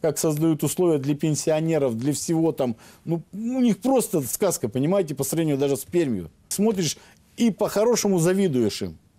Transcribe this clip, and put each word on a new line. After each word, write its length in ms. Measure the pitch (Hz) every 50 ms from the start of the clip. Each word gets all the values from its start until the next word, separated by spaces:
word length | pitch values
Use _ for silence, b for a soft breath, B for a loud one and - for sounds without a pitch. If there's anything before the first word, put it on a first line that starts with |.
как 160 | - 160 151
создают 460 | - - 160 151 147 160 165 160 151 -
условия 340 | 147 - - 180 175 160
для 180 | 143 131 139 147
пенсионеров, 800 | 143 - 160 151 139 - 170 156 156 160 165 165 151 139 131 113
для 140 | 113 120 147
всего 400 | 143 - - - 170 160 165 165
там. 240 | 156 - 135 123 110 B B B B B B
Ну, 160 | - 165 170 - _
у 300 | - 196 226 233 254 262
них 160 | 247 240 202
просто 420 | - - 254 269 254 202 - - 165
сказка, 480 | 135 120 - - 214 185 - - -
понимаете, 480 | 113 - 127 139 156 190 202 190 151 151
по 80 | 131 135
сравнению 340 | - - 160 165 156 143
даже 200 | 131 143 139 139
с 80 | 127 -
Пермью. 440 | - - 175 165 139 113 92 85 78 _ _ _ _
Смотришь 480 | - - 202 226 220 185 175 143 - B B B B B _ _ _
и 140 | - 240 233
по-хорошему 680 | 170 - 214 175 - 202 220 240 240 196 - 208 190 175
завидуешь 640 | 160 175 185 196 202 185 135 123 117 101 - -
им. 160 | 107 90 80 - _ _ _